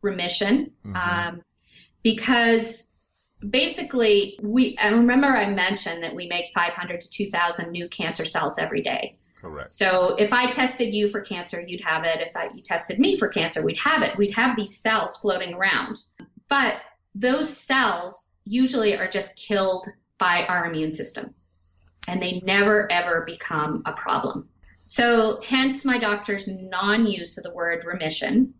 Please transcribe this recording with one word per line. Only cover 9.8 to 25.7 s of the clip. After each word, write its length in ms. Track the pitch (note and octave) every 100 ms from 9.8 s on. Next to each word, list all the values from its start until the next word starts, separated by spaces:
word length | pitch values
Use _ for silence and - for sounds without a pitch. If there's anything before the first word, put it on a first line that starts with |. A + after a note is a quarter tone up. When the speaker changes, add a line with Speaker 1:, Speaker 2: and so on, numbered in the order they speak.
| F#3+ F#3 F3+ -
Speaker 1:
if 180 | G#3
I 140 | B3 B3+
tested 440 | C4+ B3+ - A3+
you 140 | G#3 G#3
for 140 | G#3
cancer, 420 | G3+ F3+ F3 F3 F3
you'd 200 | F3 E3+
have 180 | D#3+
it. 160 | E3 D#3+
If 160 | E3 F3
I, 140 | -
you 80 | -
tested 380 | - E3+ - G3+
me 160 | E4 G4
for 140 | G3+
cancer, 340 | - E3+ E3
we'd 160 | D#3+ E3
have 220 | C#4+ D#4
it. 160 | A3 -
We'd 180 | G3+ G#3+
have 220 | B3 A3+
these 200 | G#3 -
cells 380 | A3 A3 - -
floating 380 | G#3 F3+ F3+
around. 480 | F3 F#3+ C#3+ F2+ A3+ - _ - - _
But 320 | C#4 B3 - - _ _ G3+
those 340 | B3 C#4 D4+
cells 840 | - - C4+ A#3 F3 F3+ - - _
usually 540 | - A#3 B3+ B3+ G#3+ F#3+
are 100 | F#3
just 400 | G3+ F#3 - -
killed 400 | G3+ F#3+ F#3 F#3 - _ _
by 280 | F3+ F3 E3+
our 160 | F3+ E3+
immune 260 | D#3+ D#3
system, 420 | D#3 - - - _ _ _ _ _ _ _ -
and 120 | F#3
they 200 | F3+ F3+
never, 480 | F#3 G3 G3+ G#3+ G#3
ever 320 | F3 F3 E3+ E3
become 560 | E3+ - D#3+ D3+ D#3 D#3+
a 80 |
problem. 560 | - - - - - - _ - _
So 560 | - - A#3+ A#3 A3 G#3+ -
hence 380 | C4 C4+